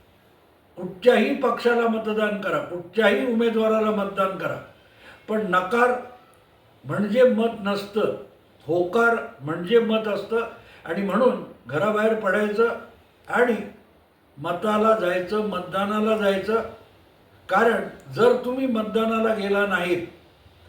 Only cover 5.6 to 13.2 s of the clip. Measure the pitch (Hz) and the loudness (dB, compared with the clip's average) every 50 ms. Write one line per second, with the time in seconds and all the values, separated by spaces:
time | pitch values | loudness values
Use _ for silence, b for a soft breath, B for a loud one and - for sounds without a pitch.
5.6 | - - 240 233 247 254 - - - - - - - _ _ _ _ _ _ _ | 0 0 2 2 2 2 2 0 -6 -10 -18 -20 -20 _ _ _ _ _ _ _
6.6 | _ _ _ _ - 131 160 190 208 208 202 254 254 247 214 214 226 226 - 202 | _ _ _ _ -12 -6 -4 -4 -2 0 4 6 6 6 6 4 0 -2 -2 -4
7.6 | 196 196 202 190 - - - 220 185 143 - - - - - _ _ _ _ _ | -4 -4 -4 -4 -6 -6 -2 -2 -2 -2 -2 -6 -10 -18 -20 _ _ _ _ _
8.6 | - - 165 180 175 175 - 233 233 233 226 220 - - - - 135 147 165 175 | -6 -2 0 0 0 2 2 2 4 4 2 0 -2 -8 -12 -10 -8 -8 -6 -6
9.6 | 175 175 233 233 214 214 220 220 202 208 196 - - - 220 233 233 - B B | 0 2 4 4 4 4 0 0 -2 -2 -4 -4 -4 -4 -4 -4 -4 -4 B B
10.6 | B B B B B - 170 190 202 196 185 214 254 240 - - - - - - | B B B B B -8 -6 -4 -2 -2 2 4 4 4 2 0 -4 -12 -16 -20
11.6 | - 120 139 156 190 214 208 208 214 220 220 214 208 190 185 208 208 208 208 208 | -10 -6 -4 -2 0 0 2 2 2 2 0 0 0 0 0 0 0 0 2 2
12.6 | 233 233 - - - - - - _ _ _ _ | 0 0 0 -4 -10 -16 -20 -20 _ _ _ _